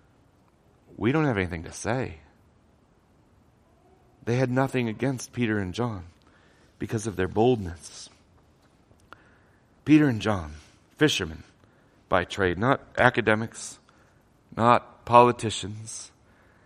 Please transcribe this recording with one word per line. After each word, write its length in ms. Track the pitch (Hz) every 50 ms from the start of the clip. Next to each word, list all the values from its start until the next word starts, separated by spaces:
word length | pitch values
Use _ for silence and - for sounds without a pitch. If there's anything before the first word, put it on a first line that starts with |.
| _ _ _ _ _ _ _ _ _ _ _ _ _ _ _ _ _ _ - -
"We 140 | 95 120
don't 120 | 139 160 156
have 140 | 143 113 98
anything 260 | 92 85 85 82 85
to 80 | -
say." 460 | - - - 95 117 131 113 98 87 - - _ _ _ _ _ _ _ _ _ _ _ _ _ _ _ _ _ _ _ _ _ _ _ _ _ _ _ _ _ _ _ _ _ _ _ _ _ _ _ -
They 120 | 110 117
had 140 | 127 131 123
nothing 380 | 123 131 135 131 - 127 120 113
against 440 | 107 107 127 135 135 117 - -
Peter 260 | - 117 120 107 110 104
and 140 | 98 92
John 320 | 90 - 120 120 107 95 87 87 - _ _ _ _ _ _ _ _ _ _ _ _ _
because 260 | - - 120 110 101
of 80 | 110 90
their 140 | 87 92 87
boldness. 840 | 87 104 113 127 127 110 95 85 85 80 - - - - - - - _ _ _ _ _ _ _ _ _ _ _ _ _ _ _ _ _ _ _ - - _ _ _ _ _ _ _ _ _ _ _ _ _
Peter 240 | 143 151 151 151 143
and 120 | 117 107
John, 340 | - 110 104 92 80 76 76 73 - - _ _ _ _ _
fishermen 480 | - 151 143 - - 95 80 78 78 - - _ _ - _ _ _ _ _ _ _ _ _
by 160 | - 90 87
trade, 340 | - - - 98 90 85 87
not 220 | 110 131 139 - - - - -
academics, 800 | 113 123 - - 110 110 107 107 113 110 - - - - - - _ _ _ _ _ _ _ _ _ _ _ _ _ _ -
not 480 | - 113 120 120 98 - - - - -
politicians. 1040 | - 117 120 123 123 117 - 117 110 - - - 95 104 107 110 113 - - - - _ _ _ _ _ _ _ _ _ _ _